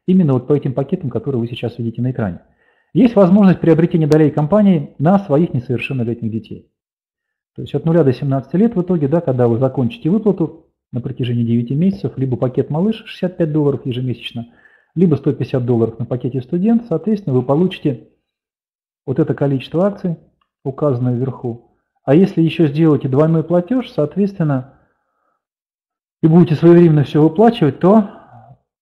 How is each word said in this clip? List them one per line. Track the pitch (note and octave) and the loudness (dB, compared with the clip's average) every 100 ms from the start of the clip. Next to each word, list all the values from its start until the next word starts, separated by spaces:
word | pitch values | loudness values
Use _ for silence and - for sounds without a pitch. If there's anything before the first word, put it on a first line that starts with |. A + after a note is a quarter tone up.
| - | 0
именно | F#3 D#3 | 2 2
вот | B2+ C3 | 2 0
по | |
этим | C#3+ C#3+ | -2 -2
пакетам, | B2+ C#3 - B2+ | -4 -4 -6 -6
которые | A#2 C#3 B2 | -8 -4 -4
вы | A#2 | -6
сейчас | A#2+ A#2 - | -6 -10 -8
видите | A#2 A2+ | -8 -6
на | B2 | -6
экране. | B2 G#2 E2 _ _ _ _ _ | -4 -6 -8 _ _ _ _ _
Есть | D#3 A#3+ G3+ | 2 2 4
возможность | F3+ G3+ G3 E3 | 4 6 4 4
приобретения | D#3+ D#3+ E3+ E3+ D3+ | 2 2 2 0 2
долей | D#3 D3+ | 4 2
компании | D3+ D3+ G#3 G3+ E3+ C#3 - | 0 0 2 4 2 -2 -4
на | D#3 G3 | 0 0
своих | G3 C#3+ E3+ | 2 0 0
несовершеннолетних | B2+ - A#2 - C3 A#2 A#2 A#2 | -2 -4 -6 -6 -6 -6 -6 -6
детей. | G#2+ G2+ - _ _ _ _ _ _ _ _ _ - | -8 -12 -18 _ _ _ _ _ _ _ _ _ -16
То | |
есть | - C#3+ | -8 -4
от | E3 | 0
нуля | E3+ | 2
до | C#3 | 2
семнадцати | - C#3+ C3+ - F3 | 0 -2 -4 -2 0
лет | A#3 F#3+ | 0 0
в | |
итоге, | F3 F3 C#3 | -2 -2 0
да, | E3+ | 0
когда | E3+ B2+ A#2+ | 0 0 0
вы | A2+ | 2
закончите | C3 C3+ A#2 - D#3 | -2 -2 -4 -4 -2
выплату | G#3 G#3+ F#3 D#3 - _ _ _ | 0 0 -2 -4 -8 _ _ _
на | B2+ | -10
протяжении | C3 - A#2+ A#2+ | -8 -6 -4 -2
девяти | A#2 A#2 A#2+ C#3 | 0 0 -2 -2
месяцев, | F#3+ G3 C3 - | -2 -2 -6 -4
либо | C3 B2 | -4 -2
пакет | B2+ C3+ - | -2 -2 -4
«Малыш» | D3 G#3 A3 - | -2 -2 -4 -10
шестьдесят | - F3+ F#3 | -8 -6 -4
пять | E3 | -2
долларов | D3+ C#3+ B2+ C#3 | 0 0 -2 -6
ежемесячно, | A#2+ B2+ A#2 - A#2+ A#2 _ _ _ _ D#3 | -6 -6 -8 -10 -12 -14 _ _ _ _ 0
либо | F3+ C#3 | 2 2
сто | D3+ | -2
пятьдесят | C3 B2+ C3 A#2+ | -4 -4 -4 0
долларов | A#2 A2+ A2+ | 0 0 -4
на | A#2+ | -8
пакете | B2 B2+ C3 | -6 -6 -8
«Студент», | - F3 G#3+ A#3 - | -6 -4 0 0 -2
соответственно, | D#3+ G#3 G#3 D3+ B2+ | -6 -4 -4 -2 -2
вы | |
получите | B2+ C#3+ F#3 - D3 A#2+ - _ _ _ _ _ _ _ _ _ - | 0 0 0 -2 -6 -6 -10 _ _ _ _ _ _ _ _ _ -6
вот | C3 | -2
это | D3 | -2
количество | - C#3+ C3+ - D#3 G3+ | -2 -2 -2 -4 -2 -2
акций, | G3 F3+ D#3+ _ _ _ _ | -4 -8 -8 _ _ _ _
указанное | C#3 - D3 B2 B2 A#2+ | -12 -4 -2 0 -2 -2
вверху. | C3 - A#2+ A#2 _ _ _ _ | -4 -6 -10 -12 _ _ _ _
А | - D3+ | 2 4
если | F#3+ E3+ | 4 2
еще | E3 - D#3 | 0 0 0
сделаете | D3 D#3+ C#3 C#3 | 2 2 2 0
двойной | B2+ D#3+ E3 | 0 2 0
платеж, | D#3 F3 F3 B3+ A#3+ | 0 -2 -2 -4 -4
соответственно, | - D3 F#3 G3+ G3 D#3 C3 B2+ _ _ _ _ _ _ _ _ _ _ _ _ _ _ _ | -4 -4 -2 -4 -2 -2 -4 -6 _ _ _ _ _ _ _ _ _ _ _ _ _ _ _
и | D#3+ | 4
будете | E3+ E3 D3 | 4 4 4
своевременно | E3 F3 E3+ D3+ | 6 8 6 4
все | C3+ D3 | 2 2
выплачивать, | D#3 D#3 A3+ A3+ D3 - | 2 4 2 2 0 2
то | F3 A3 G3+ - - - - _ _ _ | 2 2 2 -8 -20 -20 -20 _ _ _